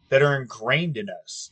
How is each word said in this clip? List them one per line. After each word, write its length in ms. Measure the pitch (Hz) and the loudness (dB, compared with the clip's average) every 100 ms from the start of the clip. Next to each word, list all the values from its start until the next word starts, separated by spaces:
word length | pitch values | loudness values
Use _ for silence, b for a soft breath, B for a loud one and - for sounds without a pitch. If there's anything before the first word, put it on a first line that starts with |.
| - | 0
that 140 | 135 | 4
are 180 | 143 139 | 4 2
ingrained 560 | 120 - 110 143 175 113 | -4 -6 -2 0 0 -4
in 120 | 101 | -8
us. 400 | 90 - - - | -12 -14 -16 -16